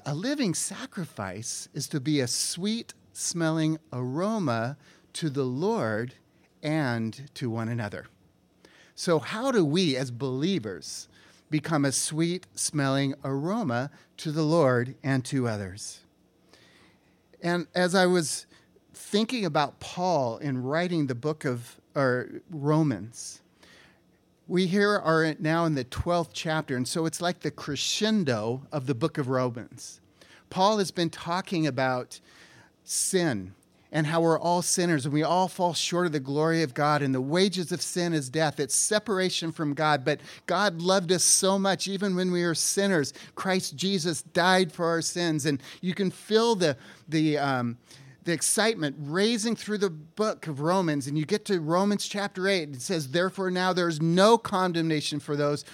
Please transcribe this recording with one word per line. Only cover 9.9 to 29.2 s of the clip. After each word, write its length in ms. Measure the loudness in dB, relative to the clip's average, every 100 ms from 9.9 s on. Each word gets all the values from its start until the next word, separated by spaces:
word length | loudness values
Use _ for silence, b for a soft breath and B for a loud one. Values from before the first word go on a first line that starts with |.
| 0
as 160 | -4
believers 960 | -4 -4 -2 0 0 -4 -10 -12 -14 -16 b b b _
become 360 | -2 0 2 2
a 60 |
sweet 560 | 0 -2 -2 -2 -2 -8
smelling 600 | -8 -4 0 0 2 0 -2
aroma 640 | -4 -4 -2 -2 0 -2 -2 b b -10
to 140 | -6
the 120 | -2
Lord 520 | 2 4 4 4 0 -4
and 200 | -2 0 0
to 220 | -2 -2
others? 540 | -2 -6 -10 -14 -16 _ _ _ _ b b b b b b b b b -8
And 260 | -2 -2 -2
as 220 | 0 2 4
I 100 | 6
was 400 | 4 2 -4 -10 b b _ _
thinking 520 | -20 -4 0 0 -2 0
about 340 | 0 0 -4
Paul 580 | -12 -4 0 2 0 -2
in 240 | -4 -4
writing 460 | -2 0 0 0 0
the 80 | -2
book 300 | -4 -4 -2
of, 340 | -4 -8 -20 _ 0
or 460 | 2 2 -2 -12 -14
Romans, 920 | -4 2 4 4 0 -6 -14 -16 -16 _ b b b b b b b _ _ -2
we 200 | 0 2
here 320 | 2 2 2
are 360 | 2 2 2 0
now 260 | 0 2 2
in 80 |
the 100 | 0
twelfth 460 | -2 -4 0 0 0
chapter, 460 | -6 -2 -2 -2 -2
and 100 | -2
so 200 | -2 -2
it's 120 | -2
like 200 | -4 -2
the 100 | -6
crescendo 1120 | -6 -6 -4 -2 0 2 2 2 0 0 -4 -6
of 140 | -4 -2
the 80 |
book 240 | -2 -2
of 100 | -2